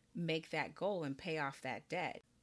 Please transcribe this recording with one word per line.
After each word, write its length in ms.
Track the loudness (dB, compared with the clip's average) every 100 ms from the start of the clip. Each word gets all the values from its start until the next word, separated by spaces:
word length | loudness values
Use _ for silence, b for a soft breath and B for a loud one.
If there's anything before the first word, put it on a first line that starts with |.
| B
make 360 | -2 2 2 2
that 260 | 0 0 0
goal 300 | 0 2 0
and 120 | -2
pay 200 | 0 0
off 240 | 0 -2
that 260 | -4 -4 -2
debt. 360 | -2 -2 -4 -12 -12